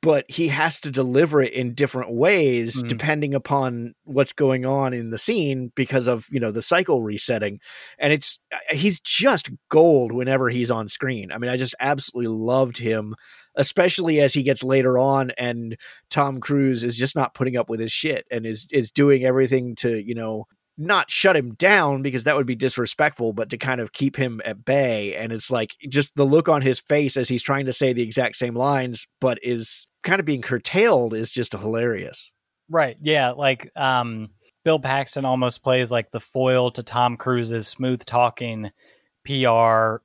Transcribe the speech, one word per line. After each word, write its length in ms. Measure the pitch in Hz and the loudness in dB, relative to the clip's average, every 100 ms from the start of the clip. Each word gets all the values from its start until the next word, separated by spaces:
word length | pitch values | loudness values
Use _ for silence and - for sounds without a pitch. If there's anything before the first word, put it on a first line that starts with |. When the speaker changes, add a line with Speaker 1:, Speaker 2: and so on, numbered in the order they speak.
Speaker 1:
but 240 | 160 147 - | 4 2 0
he 160 | - 165 | -2 -2
has 320 | 139 165 - | 2 0 -2
to 100 | 151 | -6
deliver 500 | 131 127 127 160 147 | -2 2 4 4 4
it 100 | 131 | 2
in 200 | - 123 120 | -2 -6 -2
different 340 | 143 127 117 | -2 -2 -6
ways 680 | 117 156 202 147 120 117 123 | 2 4 4 4 2 0 -4
Speaker 2:
Mm. 40 | 120 | -2
Speaker 1:
depending 460 | 117 151 151 147 139 | -4 -2 -2 -2 -4
upon 580 | - 139 131 120 117 _ - | -2 -2 -2 -4 -10 _ -6
what's 260 | 139 135 | 0 0
going 340 | - 139 131 127 | 2 2 2 0
on 280 | 135 135 | 0 0
in 160 | 123 113 | -4 -6
the 80 | 110 | -4
scene 560 | - 226 151 135 123 - | -2 0 0 -2 -6 -4
because 320 | 127 135 123 | 0 0 0
of, 180 | 120 - | -2 -2
you 80 | 135 | -4
know, 120 | 117 | -2
the 100 | 107 | -2
cycle 400 | - 175 180 143 | 0 0 2 0
resetting. 560 | 110 101 - 117 104 101 - - - - | 0 -4 -2 -2 -2 -6 -18 -20 -20 -2
And 140 | 143 | 0
it's, 260 | 151 - - _ | 0 0 -10 _
uh, 40 | - - | -12 -6
he's 280 | 156 190 180 | 0 0 0
just 480 | - - 233 254 - 127 _ | -2 2 2 2 -2 -12 _
gold 440 | 156 170 147 120 | 4 6 6 2
whenever 360 | 120 127 135 127 | -2 0 2 2
he's 220 | 123 117 | 0 0
on 160 | 117 104 | 0 -2
screen. 460 | - 135 120 92 | -4 -4 -6 -8
I 40 | 113 | -8
mean, 140 | 123 | -4
I 60 | 127 | -2
just 180 | 127 - | -4 -4
absolutely 520 | 131 143 - 123 117 | -2 -2 -4 -4 -4
loved 440 | 110 113 127 131 113 | -2 0 2 0 -2
him, 360 | 120 110 107 107 - - _ - | -4 -2 -4 -12 -18 -20 _ 0
especially 680 | 143 - 180 170 170 156 | 0 4 2 2 2 4
as 120 | 139 | 4
he 80 | 147 | 4
gets 220 | 131 131 | 0 0
later 340 | 127 135 127 123 | 2 4 4 4
on 340 | 135 135 131 | 4 2 0
and 460 | - 123 120 113 110 - - _ | -4 -4 -4 -8 -12 -16 -20 _
Tom 300 | - 143 131 | 0 0 -2
Cruise 460 | - 143 135 123 120 | 0 2 2 2 -2
is 100 | 117 | -2
just 200 | 127 160 | -2 -2
not 160 | 131 | -4
putting 240 | - 131 123 | -2 -2 -2
up 120 | 117 | -2
with 120 | 113 | -4
his 100 | 113 | -4
shit 340 | - 156 135 - | -4 -4 -4 -4
and 140 | 120 113 | -6 -6
is, 220 | 107 - | -8 -2
is 200 | 147 110 | -2 -2
doing 340 | - 143 135 127 | 2 4 6 4
everything 500 | 131 131 131 123 113 | 2 2 2 -2 -4
to, 220 | 120 113 | -2 -2
you 140 | 104 117 | -4 -6
know, 300 | 113 110 110 _ _ - | -6 -8 -10 _ _ -12
not 340 | 160 196 147 | -2 0 0
shut 240 | - 190 165 | 2 4 4
him 200 | 123 110 | 0 0
down 460 | 180 202 151 139 | 4 4 4 0
because 200 | 139 127 | -2 -2
that 140 | 120 143 | 0 0
would 100 | 127 | 0
be 80 | 117 | 0
disrespectful, 760 | 127 - 117 - 151 - 117 | -2 -2 -4 0 -2 0 -4
but 160 | 104 110 | -2 -6
to 80 | 120 | -4
kind 240 | 131 127 | -4 -2
of 100 | 110 | -4
keep 240 | - 135 - | -2 -2 0
him 260 | 127 113 - | -4 -4 -8
at 180 | 135 | -8
bay. 500 | - 139 135 110 101 | 0 2 2 0 -4
And 200 | 82 113 | -6 -8
it's 180 | 113 - | -6 -2
like, 240 | 123 110 - 143 | -2 -4 -8 -4
just 260 | 135 143 - | -2 0 0
the 80 | 139 | 4
look 220 | 151 165 | 4 6
on 140 | 151 | 2
his 180 | 131 127 | 2 0
face 380 | - 147 143 135 | 0 2 2 0
as 100 | 123 | -2
he's 160 | 123 | -2
trying 220 | - 139 131 | 0 -2 -2
to 80 | |
say 180 | 123 135 | 0 0
the 100 | 123 | 0
exact 360 | 117 113 123 - | -2 0 -2 -2
same 180 | 123 117 | -4 0
lines, 500 | 131 139 127 117 - _ | 0 0 -2 -6 -10 _
but 200 | 131 120 | -2 0
is 440 | 123 120 113 - - _ | -4 -4 -4 -6 -10 _
kind 180 | - 190 | -2 -2
of 40 | 156 | 0
being 160 | 139 | -4
curtailed 720 | - 123 - 180 226 160 120 | -2 -4 -2 2 4 4 2
is 160 | 110 110 | -4 -6
just 220 | - 120 | -4 -6
hilarious. 800 | 101 107 113 120 107 92 - - _ _ _ _ | -6 -4 -2 -2 -2 -8 -14 -20 _ _ _ _
Speaker 2:
Right. 260 | 165 143 113 | 0 0 -2
Yeah. 300 | 147 151 127 | 0 2 2
Like, 380 | 127 143 127 - - | 0 0 0 -6 -4
um, 540 | 135 127 120 113 107 _ _ _ | 0 0 -2 -6 -12 _ _ _
Bill 160 | 160 160 | 0 0
Paxton 460 | 131 139 139 - 135 | 2 -2 -2 -4 -2
almost 360 | 127 123 - | 0 0 -2
plays, 300 | - 127 120 | 0 2 2
like, 200 | 120 107 | -2 -4
the 100 | 113 | -10
foil 500 | - 135 127 127 123 | -8 -2 2 2 2
to 100 | - | -4
Tom 340 | 117 120 123 117 | -6 0 0 0
Cruise's 500 | - 123 113 117 107 | -2 -2 -2 -2 -2
smooth 380 | - 131 127 - | -2 -2 -2 -2
talking 680 | 120 120 - 120 110 104 _ _ _ _ _ - | 0 0 0 -10 -8 -10 _ _ _ _ _ -6
P 200 | 139 127 | 0 4
R 560 | 113 113 113 110 110 | 6 6 4 2 -2